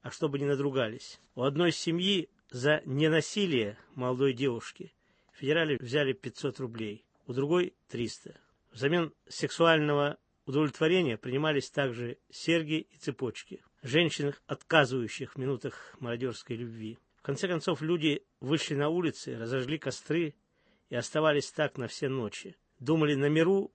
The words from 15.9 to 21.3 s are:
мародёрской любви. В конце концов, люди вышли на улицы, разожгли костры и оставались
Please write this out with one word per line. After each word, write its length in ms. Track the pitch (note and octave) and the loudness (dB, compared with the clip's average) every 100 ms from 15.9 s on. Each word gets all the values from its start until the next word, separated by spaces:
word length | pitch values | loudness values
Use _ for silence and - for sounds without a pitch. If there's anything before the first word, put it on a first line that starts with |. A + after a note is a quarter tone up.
| - | -12
мародёрской 560 | A#2+ A#2+ B2+ A2+ - A2+ | -8 -4 -4 -6 -8 -8
любви. 420 | A#2+ A2+ A2 A2+ _ _ | -8 -10 -10 -12 _ _
В 40 | |
конце 260 | - C#3 F#3+ | -6 -2 0
концов, 340 | F3 D3+ D#3+ | 0 0 -2
люди 420 | D#3 F3 D#3 C#3+ _ _ | 0 2 2 0 _ _
вышли 340 | B2+ D3+ - | -2 0 0
на 160 | C#3+ D3 | 0 2
улицы, 480 | E3+ E3 - - A#2+ | 2 0 -2 -10 -8
разожгли 400 | A#2 C3 B2+ D3+ | -4 -4 -2 -4
костры 560 | C#3 A#2+ - D#3 E3 - _ _ _ _ _ | -4 -6 -4 -2 -2 -6 _ _ _ _ _
и 60 | A#2+ | -6
оставались 560 | A#2 D#3 D#3 | -2 2 4